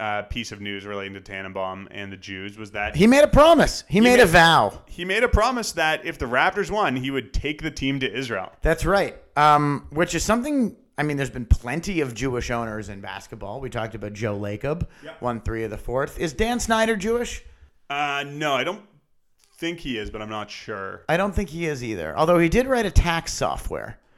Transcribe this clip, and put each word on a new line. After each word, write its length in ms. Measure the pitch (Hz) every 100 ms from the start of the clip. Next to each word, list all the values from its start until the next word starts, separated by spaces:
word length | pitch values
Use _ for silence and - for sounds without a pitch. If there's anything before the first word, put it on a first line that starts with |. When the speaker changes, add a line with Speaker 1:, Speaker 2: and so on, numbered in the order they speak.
Speaker 1:
uh, 200 | 107 104
piece 280 | 104 120 113
of 80 | 101
news 260 | 101 98 101
relating 280 | 101 98
to 80 | 98
Tannenbaum 680 | 98 95 95 95 95 95 98
and 200 | 101 98
the 60 | 95
Jews 400 | 95 95 101 107
was 140 | 107
that 240 | 104 104 143
Speaker 2:
He 120 | 220
made 160 | 269
a 40 | 294
promise. 560 | 277 311 320 165 - -
He 60 | 175
Speaker 1:
He 60 |
Speaker 2:
made 160 | 240 247
Speaker 1:
made 20 |
Speaker 2:
a 60 | 202
vow. 540 | 170 165 151 104 - -
Speaker 1:
He 200 | - 175
made 180 | 208
a 60 | 233
promise 420 | 214 233 254 214
that 340 | 160 156 151 165
if 140 | 151
the 60 | 127
Raptors 440 | 123 175 190 165
won, 260 | 208 190 131
he 120 | 131
would 240 | 135 113
take 280 | - 143 151
the 100 | 156
team 280 | - 135 139
to 120 | 127
Israel. 380 | 113 127 98 92 -
Speaker 2:
That's 240 | 151 160 160
right. 300 | 196 151 - - -
Um, 500 | 151 147 147 143 -
which 220 | 147 175
is 100 | 165 -
something, 500 | 233 285 285 214 - _ -
I 60 |
mean, 120 | 151 143
there's 120 | 127
been 140 | 127 117
plenty 540 | - 120 151 185 175
of 120 | 135
Jewish 380 | 110 135 123 110
owners 380 | 117 113 107 104
in 100 | 101
basketball. 580 | 98 95 - 110 98 120
We 80 | 127
talked 240 | 117 110 107
about 160 | 104
Joe 240 | 101 110 101
Lacob, 500 | 101 104 139 165 165 - 151
Speaker 1:
Yep. 160 | -
Speaker 2:
won 200 | 123 117
three 220 | 117 113
of 80 | 110
the 60 | 104
fourth. 420 | - 127 147 -
Is 140 | 160
Dan 260 | 131 220 240
Snyder 380 | - 220 220 220
Jewish? 440 | 208 240 240 - - - - _ -
Speaker 1:
Uh, 360 | 143 147 139 143
no, 260 | 143 151
I 120 | 131 147
don't 160 | 208 - _ _ _ _ _ _ _
think 240 | 165 170
he 180 | 143 113
is, 140 | 101
but 100 | 107
I'm 80 | 107
not 220 | 107 104
sure. 540 | - - 104 98 95 -
Speaker 2:
I 60 | 170
don't 160 | 208
think 160 | 196 190
he 160 | 165 165
is 160 | 139
either, 320 | 120 98 78 76
although 200 | 160 175
he 100 | 170
did 180 | 208 262
write 180 | 240 208
a 60 |
tax 400 | - 170 165 -
software. 680 | - 101 67 - 76 52 - _